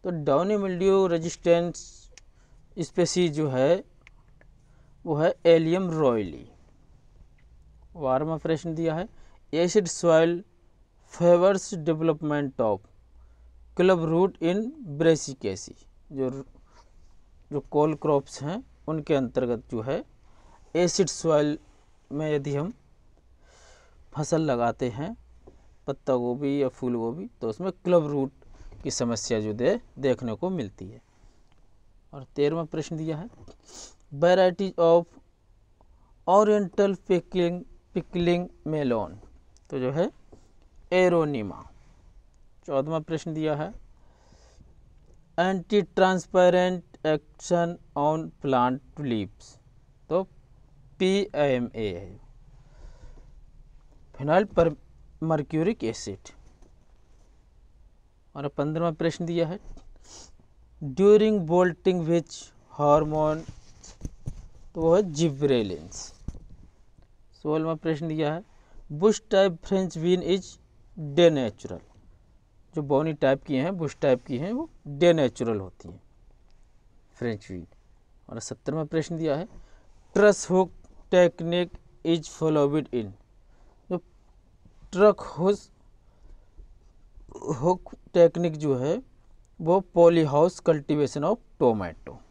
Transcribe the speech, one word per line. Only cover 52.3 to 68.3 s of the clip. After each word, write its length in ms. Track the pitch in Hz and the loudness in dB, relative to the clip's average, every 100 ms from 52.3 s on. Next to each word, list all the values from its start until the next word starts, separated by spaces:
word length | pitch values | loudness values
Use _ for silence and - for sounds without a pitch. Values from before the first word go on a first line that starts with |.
| - - - - - - - - - - - - - - - - - - - | -20 -20 -20 -20 -20 -20 -20 -20 -20 -20 -20 -20 -20 -20 -20 -20 -20 -20 -10
फिनाइल 280 | 143 170 | 0 2
पर 320 | 208 - 165 151 - - - - | 2 2 2 0 -18 -20 -20 -8
मर्क्यूरिक 600 | 160 156 139 156 175 233 | -2 -2 0 -2 -2 -2
एसिड। 360 | - - - 95 - - - - - - _ - _ - - _ _ _ - _ - _ _ _ _ 143 | -6 -6 -10 -12 -16 -20 -20 -20 -20 -20 _ -20 _ -20 -20 _ _ _ -20 _ -20 _ _ _ _ -10
और 120 | 143 | -8
पन्द्रहवाँ 460 | - 147 156 170 | -4 -4 -2 -4
प्रश्न 320 | 156 165 - 170 | -2 -4 -2 -4
दिया 220 | 170 160 | -2 -2
है, 120 | 190 - - - - - - - - _ _ _ - | -4 -14 -18 -20 -20 -20 -20 -20 -20 _ _ _ -14
"During 640 | 143 131 196 208 214 214 156 | -10 2 6 8 6 2 2
bolting 600 | 175 180 165 190 180 160 | 2 2 2 -2 0 0
which 260 | 170 - - - - _ - | 0 -2 -18 -20 -20 _ 0
hormone।" 720 | 147 147 151 156 156 156 165 - - - - - - - - - - - - 170 | 4 4 4 0 0 -2 -8 -18 -20 -20 -20 -14 -14 -12 -14 -12 -18 -20 -16 -2
तो 60 | |
वो 140 | 160 180 | 4 4
है 80 | |
जिब्रेलिन्स। 1120 | 196 147 165 135 143 127 101 87 82 - - - - - - - - _ - - _ _ _ _ | 2 0 -2 0 0 2 0 -6 -12 -16 -16 -14 -14 -14 -20 -20 -20 _ -20 -20 _ _ _ _
सोलहवाँ 320 | 151 156 160 160 | -4 -2 -2 -4
प्रश्न 320 | 165 151 165 | -4 -4 -4
दिया 260 | 156 147 | -4 -4